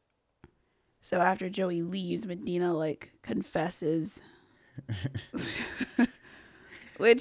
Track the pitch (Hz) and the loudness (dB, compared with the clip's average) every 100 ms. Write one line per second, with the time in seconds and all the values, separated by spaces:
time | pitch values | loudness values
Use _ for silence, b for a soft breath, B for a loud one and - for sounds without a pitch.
0 | _ _ _ _ - _ _ _ _ _ | _ _ _ _ -20 _ _ _ _ _
1 | - 185 180 190 185 196 185 170 170 190 | -4 2 4 2 -2 -2 0 0 -2 -4
2 | 175 175 208 175 - 175 180 160 156 - | -2 -4 -4 -6 -2 0 2 2 0 -4
3 | - _ - - - 170 170 - 151 165 | -10 _ -4 -4 -2 -2 0 0 0 0
4 | 208 - b b b b b b - 98 | -2 -6 b b b b b b -8 -6
5 | 135 98 - - - - - - 254 - | -4 -6 -8 -6 -6 -4 -8 -6 -2 2
6 | - b b b b b b b b - | 2 b b b b b b b b 4
7 | 220 240 | 6 8